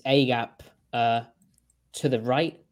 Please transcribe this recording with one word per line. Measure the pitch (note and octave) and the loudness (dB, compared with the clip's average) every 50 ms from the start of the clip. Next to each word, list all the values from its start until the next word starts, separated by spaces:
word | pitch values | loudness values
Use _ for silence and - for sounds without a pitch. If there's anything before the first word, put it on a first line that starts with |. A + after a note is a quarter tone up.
| - | -2
A | C3 C#3 C#3+ C3+ | 2 2 4 4
gap, | B2 A#2+ A#2 A#2 - - - - - _ _ _ _ - | 2 0 -2 -4 -6 -10 -18 -20 -20 _ _ _ _ -4
uh, | A#2+ A#2 A#2 A2+ A#2 A#2+ - _ _ _ _ _ _ _ _ _ _ _ _ - | 0 0 2 0 0 -2 -6 _ _ _ _ _ _ _ _ _ _ _ _ -8
to | - - C#3 | -4 -2 0
the | B2+ A2+ | 0 0
right. | A2+ B2 B2+ C#3+ E3+ D#3+ - - _ _ | 0 0 0 0 0 -2 -6 -10 _ _